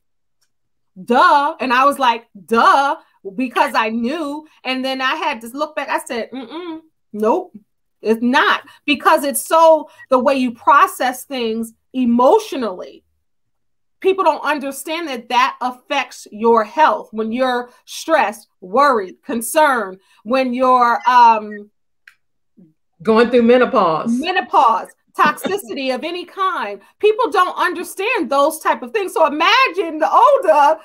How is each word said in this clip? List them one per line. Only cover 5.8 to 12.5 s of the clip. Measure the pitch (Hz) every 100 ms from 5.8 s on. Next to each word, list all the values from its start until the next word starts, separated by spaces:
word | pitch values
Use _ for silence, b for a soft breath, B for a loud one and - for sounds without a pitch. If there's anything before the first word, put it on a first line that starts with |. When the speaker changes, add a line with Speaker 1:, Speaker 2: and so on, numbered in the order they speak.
| 269
Speaker 1:
I | 269 -
said, | 240 -
"Mm-mm, | 262 233 311 349 320 - _ _
nope, | 208 214 320 - - _ _ _ _
it's | 202 226
not." | 240 277 392 196 b b -
Because | 285 392 320
it's | 277 233 -
so, | 330 330 311 294 B B
the | 254
way | 262 277
you | 254
process | - - 285 392 - 254 254 -
things | 262 226 226 226 - _
emotionally, | 262 240 240 262 427 427